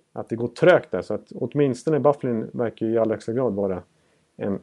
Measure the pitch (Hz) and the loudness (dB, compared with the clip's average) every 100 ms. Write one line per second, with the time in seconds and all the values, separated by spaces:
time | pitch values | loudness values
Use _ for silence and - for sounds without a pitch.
0 | _ - - 113 120 - 175 165 - 92 | _ -12 -8 -4 -4 4 6 6 4 -6
1 | - 104 - - 123 143 139 120 160 147 | -4 -8 -8 -8 -4 0 0 0 -2 2
2 | 147 143 127 113 - - 113 - 113 113 | 2 2 -2 -4 -4 -4 -6 -4 -2 2
3 | 110 107 - 120 123 98 98 90 - _ | 0 -2 -4 -2 -2 0 -2 -4 -8 _
4 | _ _ _ - 107 95 | _ _ _ -8 -4 -4